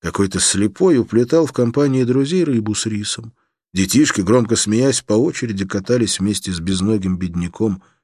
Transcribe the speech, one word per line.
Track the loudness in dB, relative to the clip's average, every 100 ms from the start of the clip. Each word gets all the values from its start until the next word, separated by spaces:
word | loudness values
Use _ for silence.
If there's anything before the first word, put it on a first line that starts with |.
Какой-то | -6 0 0 0
слепой | 0 0 0 2 4 4
уплетал | 2 2 2 2 2
в |
компании | 0 0 2 2 2
друзей | 2 0 0 0
рыбу | 0 0 0
с | -4 -4
рисом. | -4 -6 -10 -12 -20 _ _ _
Детишки, | -4 0 2 2 2
громко | 2 2 2 0
смеясь, | 0 2 2 0
по | 0
очереди | 0 0 -2 -6 -4 -4
катались | -4 -2 0 0 -2
вместе | -2 -2 -4
с | -6
безногим | -4 -2 0 0 -2 -4
бедняком | -4 -4 -6 -2 -2 -4 _ _